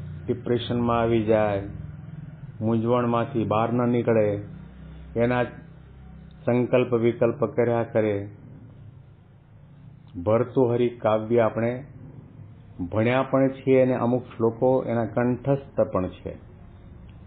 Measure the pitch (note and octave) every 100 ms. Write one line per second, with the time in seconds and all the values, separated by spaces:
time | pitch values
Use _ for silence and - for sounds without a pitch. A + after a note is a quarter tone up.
0 | - - - A#2 - A#2+ G#2+ A#2+ A#2+ A#2
1 | A2+ A#2 G#2+ A2 G#2+ G2 G2+ - - -
2 | - - - - - - A2 A#2 A2+ B2
3 | A#2+ A#2 A2+ A#2 G2+ G#2+ A2+ A#2+ A#2+ A#2+
4 | A#2 A2+ G#2+ G2+ G#2 - - - - -
5 | - A2+ A#2+ B2 A#2+ - - - - -
6 | - - - - - A#2+ A#2+ B2+ B2 A#2+
7 | A#2 A#2 A#2 A2+ A2+ - A#2+ A#2 A2+ A2+
8 | G#2+ G2+ G2+ - - - - - - -
9 | - - - - - - - - - -
10 | - F2 F2 A2+ A#2+ C#3 B2 A#2+ A#2+ A#2+
11 | A2 A2 A2 A#2 A2 A2 A#2 B2+ C#3+ -
12 | - - - - - - - - F2 G#2+
13 | A2+ C3 C3 C3+ C3+ C3+ - C3 B2+ B2
14 | A#2 B2 - - A2+ A2+ B2+ C3 A#2+ A#2
15 | A2 A#2+ A#2+ B2 C#3 C#3 - - G#2+ G2
16 | F#2 - - E2 - - - - - -
17 | - -